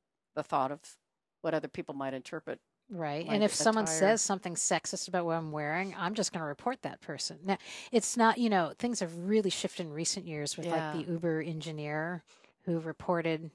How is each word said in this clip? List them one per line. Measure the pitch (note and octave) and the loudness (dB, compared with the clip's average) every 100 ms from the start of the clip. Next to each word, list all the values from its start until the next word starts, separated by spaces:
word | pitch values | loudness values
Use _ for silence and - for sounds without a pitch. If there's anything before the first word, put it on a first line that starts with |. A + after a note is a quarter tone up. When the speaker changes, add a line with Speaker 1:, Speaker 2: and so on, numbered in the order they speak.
| _ _ _ - | _ _ _ -8
Speaker 1:
the | |
thought | D3 D3 C3 | 0 2 0
of | C#3+ - - _ _ _ _ | -2 -12 -20 _ _ _ _
what | E3 | -2
other | D#3 C#3+ | 0 -2
people | - D#3+ C#3 | -8 -8 -4
might | C3+ | -4
interpret | C3 - D#3+ D3+ B2+ _ _ _ | -6 -8 -10 -8 -12 _ _ _
Speaker 2:
Right. | F#3+ D#3 D3 F3+ | -6 -4 -4 0
Speaker 1:
my | |
Speaker 2:
And | G#3 | 4
if | G#3 | 4
Speaker 1:
d-, | - | 4
Speaker 2:
someone | G#3 A3 F#3+ | 4 4 2
Speaker 1:
attire." | |
Speaker 2:
says | D#3+ F#3+ A3 | 4 4 4
something | - F#3+ F3+ E3 | 2 0 -2 -2
sexist | - E3+ - F#3+ - | 0 0 0 -8 -2
about | F3+ E3+ | -2 0
what | E3 | 0
I'm | D#3+ | -2
wearing, | D3+ D3 E3 F#3+ F#3+ | -4 -2 -2 -2 -2
I'm | F3 G#3+ | -4 0
just | F#3+ | -2
gonna | F#3 D3+ | -2 -4
report | D3 A#3+ C4 | -4 -4 -4
that | C#3+ - | -6 -10
person. | - C#3+ - D#3 | -10 -6 -6 -6
Now, | F#3 F#3+ - - - | -2 -2 -4 -14 2
it's | A#3+ - A#3+ | 2 2 6
not, | A3+ A#3+ | 6 6
you | A#3 | 4
know, | G3 D#3 - | 6 4 0
things | A#3+ A#3 | -2 -2
have | F3 E3+ | -4 -4
really | F3+ G#3+ G3 | 2 4 4
shifted | - F#3+ - E3+ | 0 -4 -4 -6
in | |
recent | D3+ E3 G3+ E3+ | -2 -2 -2 -4
years | D3+ C#3+ - | -6 -4 -4
with, | E3+ | -2
like, | E3 D#3 | 0 0
Speaker 1:
Yeah. | |
Speaker 2:
the | D#3+ D#3 | -4 -4
Uber | E3 E3+ D#3+ | -2 0 0
engineer | E3 D#3 D3+ D#3 D3 D3+ E3 F3 - - _ _ | -2 -6 -6 -6 -4 -2 -2 -6 -10 -20 _ _
who | - E3 | -2 -2
reported | D#3+ D#3 - E3+ E3 D#3+ D#3+ | -2 -8 0 2 2 0 -4